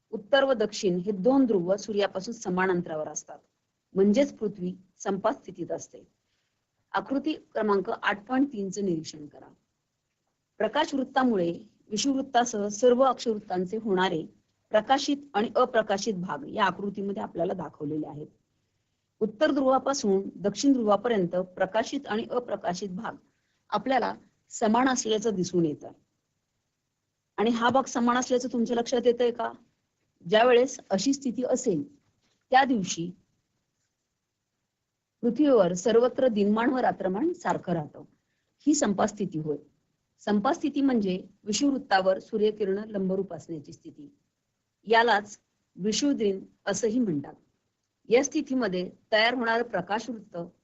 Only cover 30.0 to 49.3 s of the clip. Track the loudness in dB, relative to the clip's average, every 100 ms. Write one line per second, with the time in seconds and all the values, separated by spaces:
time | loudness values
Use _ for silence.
30 | _ _ 2 6 8 6 4 -2 -4 0
31 | 0 -2 -4 -4 -2 0 0 -2 -4 _
32 | _ _ _ _ _ 4 4 2 -2 -6
33 | -8 -10 _ _ _ _ _ _ _ _
34 | _ _ _ _ _ _ _ _ _ _
35 | _ _ -2 2 4 6 4 2 2 4
36 | 4 2 0 2 2 2 0 0 0 -2
37 | -4 -2 -2 -2 -4 -4 -2 -4 -4 -14
38 | -20 _ _ _ _ _ 0 2 0 2
39 | 0 0 -6 -4 -6 -6 -10 _ _ _
40 | _ _ -2 0 0 0 -2 0 2 2
41 | 0 -4 -8 _ -6 0 0 0 0 2
42 | 2 0 -2 0 0 0 -2 -4 -4 -4
43 | -2 -2 -4 -10 -12 -14 -14 -20 -20 -20
44 | -20 _ _ _ _ _ _ _ 2 4
45 | 6 2 0 -14 _ _ _ -4 -2 0
46 | 0 2 0 -2 -8 _ -6 -2 0 0
47 | 0 -2 -4 -16 _ _ _ _ _ _
48 | 2 2 2 -4 -4 -2 -2 -2 -6 -10
49 | _ 2 4